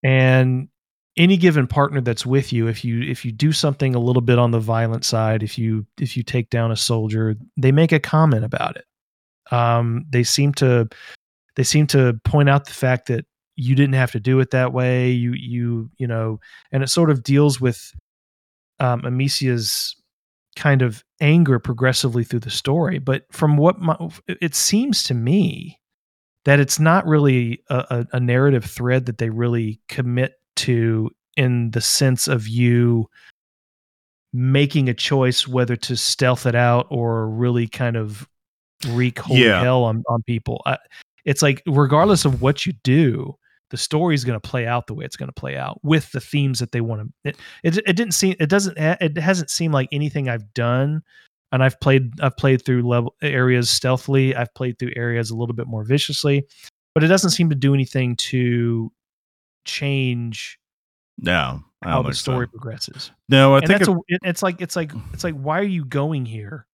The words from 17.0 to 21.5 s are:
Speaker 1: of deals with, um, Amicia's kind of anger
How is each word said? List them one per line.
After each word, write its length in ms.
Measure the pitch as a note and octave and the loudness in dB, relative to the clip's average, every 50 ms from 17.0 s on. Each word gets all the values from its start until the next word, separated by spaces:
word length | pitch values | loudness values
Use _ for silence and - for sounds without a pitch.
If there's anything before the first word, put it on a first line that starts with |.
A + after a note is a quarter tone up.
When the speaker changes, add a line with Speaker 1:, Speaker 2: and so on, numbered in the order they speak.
| E3+ D#3 | 4 4
Speaker 1:
of 140 | D3+ B2+ A2+ | 4 0 2
deals 360 | - C#3 C#3 D3 D3 C3+ B2 | 2 4 4 4 4 2 2
with, 320 | B2+ B2 A2+ - - - _ - _ _ _ _ _ _ _ _ _ _ _ _ _ _ _ _ | -2 -2 -2 -2 -10 -20 _ -20 _ _ _ _ _ _ _ _ _ _ _ _ _ _ _ _
um, 260 | C#3+ B2+ B2 A#2 B2 | 0 0 0 -2 -2
Amicia's 920 | B2+ B2 B2+ C3+ C#3 - - C#3 C3 B2 A#2+ A2 - - - - - - _ _ _ _ _ _ _ _ _ _ _ _ | -4 -4 -2 -2 -2 -2 -2 -2 0 0 0 -2 -4 -6 -6 -8 -8 -12 _ _ _ _ _ _ _ _ _ _ _ _
kind 280 | - - D3+ C#3 C3+ B2+ | -2 2 2 4 4 2
of 200 | A#2+ G#2+ - _ _ _ _ | 0 -2 -6 _ _ _ _
anger 380 | D#3 C#3+ D3+ E3+ E3+ C#3+ | 2 4 6 6 6 4